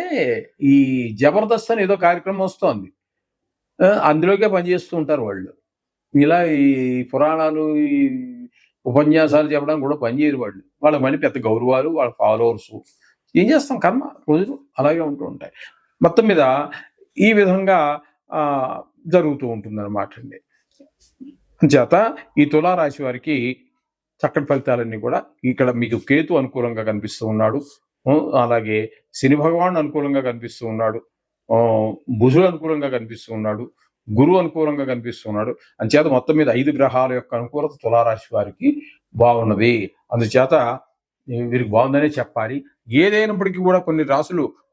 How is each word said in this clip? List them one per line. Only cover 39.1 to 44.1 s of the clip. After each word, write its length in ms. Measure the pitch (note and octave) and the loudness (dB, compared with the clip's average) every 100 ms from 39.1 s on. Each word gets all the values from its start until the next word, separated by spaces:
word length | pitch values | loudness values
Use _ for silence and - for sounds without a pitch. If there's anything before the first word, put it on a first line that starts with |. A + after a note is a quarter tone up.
| A2+ | 2
బాగున్నది. 760 | A#2+ A#2 A2+ G2 A#2 A#2 F#2+ _ _ | 2 4 0 2 2 2 -4 _ _
అందుచేత 640 | A#2 A2 B2+ C3+ D#3 C3+ - - _ _ _ - | -2 0 2 2 2 0 -4 -12 _ _ _ -10
వీరికి 420 | A#2+ A#2+ B2 A2 | -8 -4 -4 0
బాగుందనే 380 | A2 C3 C#3+ D3 | 0 2 2 0
చెప్పాలి. 560 | C#3+ A#2+ A#2 A2 C#3 - _ A2+ | -2 -6 -6 -6 -8 -12 _ -2
ఏదైనప్పటికీ 680 | B2+ F#3+ G#3 G#3+ G3+ F#3+ F3+ | 2 2 2 0 -2 -4 -2
కూడా 200 | F3+ F3+ | 0 0
కొన్ని 240 | F3+ D#3+ | 0 -2
రాసులు 500 | C#3+ | 0